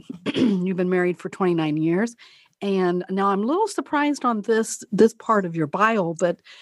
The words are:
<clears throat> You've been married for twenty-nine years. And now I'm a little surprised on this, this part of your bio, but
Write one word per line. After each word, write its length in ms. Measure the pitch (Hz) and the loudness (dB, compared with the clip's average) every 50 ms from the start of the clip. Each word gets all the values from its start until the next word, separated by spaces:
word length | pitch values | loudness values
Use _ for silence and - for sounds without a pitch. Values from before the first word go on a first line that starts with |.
| - - - | -10 -10 -16
<clears throat> 200 | 170 180 - - | -8 -6 -4 0
You've 420 | - 262 226 202 180 175 190 185 | 2 2 2 2 2 0 0 0
been 140 | 175 185 180 | 0 0 0
married 300 | 185 180 180 180 175 - | 2 2 2 0 -2 -2
for 80 | - 180 | -6 -12
twenty-nine 480 | - - 196 180 175 160 156 156 151 | -4 0 0 2 2 2 0 0 0
years. 400 | 156 156 165 170 185 220 233 233 _ - - - - - _ _ _ | 0 2 2 2 2 0 -2 -4 _ -20 -20 -20 -20 -20 _ _ _
And 440 | - 202 196 190 180 175 175 180 175 - | -4 -2 0 2 2 2 0 0 -2 -2
now 200 | 190 196 196 202 | -2 0 2 2
I'm 160 | 196 190 208 | 2 2 0
a 20 | |
little 220 | 240 302 381 453 415 | 0 0 0 0 -2
surprised 560 | - - 269 - - 294 294 294 285 269 - | -2 -6 -6 -2 0 0 2 2 0 0 0
on 160 | 247 233 214 196 | -2 0 0 0
this, 400 | - 226 220 226 - - - - - | 0 2 2 2 -2 -4 -12 -10 -6
this 240 | 208 175 220 226 - | -4 -2 -2 -2 -4
part 300 | _ - - 220 208 185 | _ -2 0 0 0 0
of 100 | 170 165 | -2 -2
your 140 | 165 156 143 | -2 -4 -2
bio, 440 | - 180 208 220 226 214 175 165 165 | 0 2 2 2 2 2 0 -2 -2
but 260 | 160 - 175 170 - _ - - - | 0 0 0 0 -2 _ -20 -20 -20